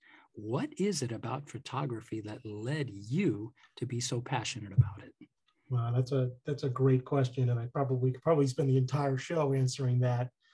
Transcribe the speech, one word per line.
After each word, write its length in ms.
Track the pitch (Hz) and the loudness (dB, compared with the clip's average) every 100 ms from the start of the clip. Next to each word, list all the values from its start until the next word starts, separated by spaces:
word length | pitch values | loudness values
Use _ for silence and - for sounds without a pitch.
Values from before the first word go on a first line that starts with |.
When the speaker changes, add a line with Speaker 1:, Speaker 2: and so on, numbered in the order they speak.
| - - - | -18 -20 -20
Speaker 1:
what 360 | - 107 139 302 - | -10 -4 -2 -2 0
is 240 | 202 160 | 0 0
it 100 | 123 | -2
about 360 | 110 120 139 143 | -4 -6 -6 -8
photography 720 | - - 131 147 113 - 110 | -12 -8 -4 -4 -4 -6 -8
that 220 | 104 - | -8 -10
led 460 | 110 104 117 156 120 | -10 -6 -4 -2 -4
you 600 | 98 104 156 185 101 113 - - - | -8 -4 0 2 0 -6 -12 -16 -8
to 100 | 135 | -6
be 140 | 117 | -4
so 200 | - 120 | -2 -4
passionate 520 | 120 127 - - 101 | -2 -2 -2 -6 -2
about 280 | 95 95 - | 4 4 2
it? 80 | - - - _ _ _ - | -16 -20 -20 _ _ _ -4
Speaker 2:
Wow, 220 | 123 117 | -2 0
that's 160 | 120 123 | 0 0
a, 220 | 135 127 - | 0 0 -4
that's 200 | - 143 | -8 -4
a 40 | 139 | -2
great 360 | 123 131 131 | 2 4 4
question. 460 | - 143 127 - 123 | 2 0 0 0 0
And 100 | 120 | 0
I 60 | 120 | -2
probably 440 | 151 131 127 127 | -2 0 2 0
could 120 | 127 | 2
probably 260 | 160 156 139 | 2 4 4
spend 200 | 127 135 | 2 4
the 80 | 131 | 4
entire 400 | 127 147 139 131 | 4 2 0 0
show 360 | - 165 143 | 0 0 2
answering 480 | 135 131 135 127 123 | 2 2 0 2 4
that. 300 | 123 120 123 _ _ | 2 2 -2 _ _